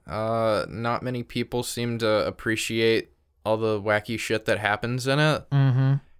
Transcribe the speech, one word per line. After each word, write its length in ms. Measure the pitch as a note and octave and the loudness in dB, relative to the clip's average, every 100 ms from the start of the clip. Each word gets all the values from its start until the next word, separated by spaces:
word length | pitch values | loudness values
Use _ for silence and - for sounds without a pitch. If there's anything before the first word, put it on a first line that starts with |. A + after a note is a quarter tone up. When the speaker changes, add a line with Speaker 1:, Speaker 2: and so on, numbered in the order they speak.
| - | -10
Speaker 1:
Uh, 580 | G#2 A2 A2+ A2+ G2+ - | -6 -2 0 2 0 -2
not 340 | G2 A#2 A#2+ | -6 -4 -4
many 200 | B2+ B2 | -4 -8
people 380 | A#2 B2 A#2 B2 | -6 -4 -2 -4
seem 340 | A#2 - A#2+ A#2 | -4 -4 -4 0
to 260 | A2 G#2+ D#2 | 2 2 0
appreciate 840 | - A#2 A2 - A2+ A2+ A2+ - _ _ _ G#2 | -2 -4 -2 -2 2 2 2 -2 _ _ _ -2
all 120 | A2 | 0
the 220 | A2 G#2+ | 0 -2
wacky 380 | G#2 G#2 - A2 | 0 0 0 -6
shit 260 | - A2 - | -2 -2 0
that 120 | G2+ | 0
happens 480 | G#2 G#2 A#2 B2+ C3 | 2 0 -2 -4 0
in 120 | C#3 | 2
it. 300 | D#3 C#3+ - | 2 0 0
Speaker 2:
Mm-hmm. 420 | C#3 C3+ B2+ C3+ C#3 - | 2 4 4 2 0 -2